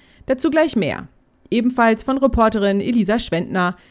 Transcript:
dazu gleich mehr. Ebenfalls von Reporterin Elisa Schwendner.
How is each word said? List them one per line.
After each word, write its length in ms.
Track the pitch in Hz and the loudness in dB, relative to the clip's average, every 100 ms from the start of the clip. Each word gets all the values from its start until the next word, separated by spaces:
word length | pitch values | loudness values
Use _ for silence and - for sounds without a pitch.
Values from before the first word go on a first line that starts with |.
| _ _ - | _ _ -4
dazu 240 | 262 320 | -2 0
gleich 240 | 311 311 226 | 2 2 0
mehr. 320 | 151 85 - _ _ _ _ | -2 -4 -10 _ _ _ _
Ebenfalls 540 | 226 240 247 233 220 | -2 0 2 2 2
von 160 | - 262 | -2 0
Reporterin 640 | 262 240 220 220 202 196 | 0 2 2 2 0 0
Elisa 360 | - 240 190 226 | 0 0 0 -2
Schwendner. 600 | - 165 - 185 180 185 _ | -2 -4 -2 -2 -2 -4 _